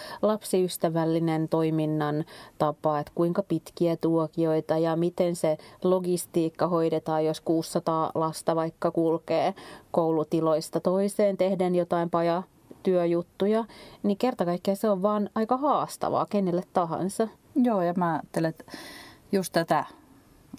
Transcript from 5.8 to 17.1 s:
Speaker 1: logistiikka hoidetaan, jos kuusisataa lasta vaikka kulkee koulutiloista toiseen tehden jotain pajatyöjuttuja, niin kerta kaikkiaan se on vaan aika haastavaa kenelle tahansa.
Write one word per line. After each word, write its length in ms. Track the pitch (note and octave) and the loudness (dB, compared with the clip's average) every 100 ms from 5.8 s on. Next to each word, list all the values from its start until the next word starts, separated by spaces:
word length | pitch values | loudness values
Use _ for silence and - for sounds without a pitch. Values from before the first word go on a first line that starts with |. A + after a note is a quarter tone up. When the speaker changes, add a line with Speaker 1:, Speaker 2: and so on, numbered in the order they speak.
Speaker 1:
logistiikka 840 | F#3 F#3 F3+ F3 - F3 D#3+ - E3 | 2 2 2 -2 -2 0 0 0 0
hoidetaan, 580 | E3 E3 D#3+ - D#3 D#3 | 2 0 0 0 0 0
jos 160 | D#3+ | -2
kuusisataa 720 | - D#3+ - E3+ - D#3+ D#3+ - | 0 0 0 -2 0 0 0 -2
lasta 400 | D#3+ - - E3 | -4 -4 -2 -2
vaikka 360 | E3 - E3+ | -2 -2 -2
kulkee 640 | E3+ E3 E3 - D#3+ F3 - - - - | 2 2 0 0 0 0 -4 -12 -20 -4
koulutiloista 880 | F3 E3 D#3+ D#3 E3 D#3+ D#3 - E3 | 0 2 0 0 0 2 0 -2 -2
toiseen 580 | F#3 F#3+ G3+ - G3+ F#3+ | 0 0 0 2 0 2
tehden 380 | F#3 F#3 F3+ F3+ | 0 0 0 0
jotain 340 | E3+ E3+ E3+ | 0 0 0
pajatyöjuttuja, 1600 | E3+ E3+ E3+ - _ - - F#3+ F3+ E3+ E3+ E3+ - G3 A3 A3 - - - | 0 0 0 -4 _ -20 -6 0 2 2 0 -2 -2 0 0 -2 -12 -20 -6
niin 140 | G3+ G3+ | -4 0
kerta 280 | B3 B3+ F3 | -2 0 -2
kaikkiaan 320 | F3 - G3 | -2 -2 0
se 120 | A3 | 0
on 120 | F#3+ | 2
vaan 280 | G#3 G#3 G3+ A3+ | 0 0 -2 -2
aika 220 | A3 B3+ | 0 0
haastavaa 680 | C#4+ F#3+ D3+ - - C3 D#3 | 2 2 0 -4 -2 0 0
kenelle 380 | G#3 F3+ F3 - | 0 0 -2 0
tahansa. 540 | F#3+ E3+ D#3 F#3 | -2 0 -2 -4